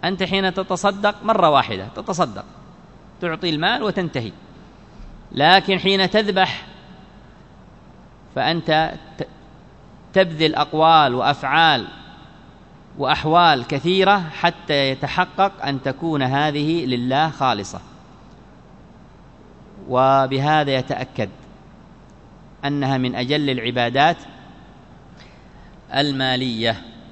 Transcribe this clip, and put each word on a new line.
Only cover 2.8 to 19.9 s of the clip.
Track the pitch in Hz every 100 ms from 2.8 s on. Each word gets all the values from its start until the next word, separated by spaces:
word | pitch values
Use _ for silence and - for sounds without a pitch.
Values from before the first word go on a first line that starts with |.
| - - - -
تعطي | 175 160 175
المال | 151 170 240
وتنتهي، | 214 190 175 135 113 - - - - - - - - - -
لكن | - 151 190 185 190
حين | 185 196 185
تذبح | 214 214 190 185 - - - - - - - - - - - - - - - - - -
فأنت | - 131 165 156 156 160 - - -
ت-، | - - - - - - - - -
تبذل | 196 185 156 160
أقوال | 156 147 156 160 160 143
وأفعال | 123 120 143 135 151 165 139 101 - - - - - - - - - - -
وأحوال | 135 147 151 165 170 143 117
كثيرة | 143 156 185 190 202
حتى | 165 - 175 170 - 143 139
يتحقق | 135 139 - 180 - 190 190 139
أن | 135
تكون | 135 135 165 151
هذه | 127 139 151 147 147 170 127
لله | 123 123 131 160
خالصة، | - 131 107 98 90 - - - - - - - - - - - - - - - - - - - -
وبهذا | -